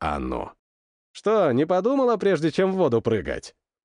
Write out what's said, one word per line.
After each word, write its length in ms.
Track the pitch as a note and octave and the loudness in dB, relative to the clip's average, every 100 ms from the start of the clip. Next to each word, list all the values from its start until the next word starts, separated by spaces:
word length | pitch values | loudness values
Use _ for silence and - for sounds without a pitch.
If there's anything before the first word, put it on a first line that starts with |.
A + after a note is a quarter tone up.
Анну. 520 | D#2+ D2 B1+ B1 - - _ _ _ _ _ | -6 -4 -4 -6 -8 -14 _ _ _ _ _
«Что, 400 | - - D#4+ E3 | -8 0 2 2
не 140 | A#2+ D#3+ | 2 2
подумала, 500 | F3+ G3+ C#4 B3 A3 | 2 2 2 2 2
прежде 340 | G3+ E3+ D#3+ | 2 0 0
чем 220 | - F#3+ | 0 0
в 40 | F#3+ | 2
воду 240 | E3 A#2 | 2 2
прыгать?» 540 | A#2 G#2+ C#2+ B1+ - _ _ _ | 0 -2 -2 -8 -10 _ _ _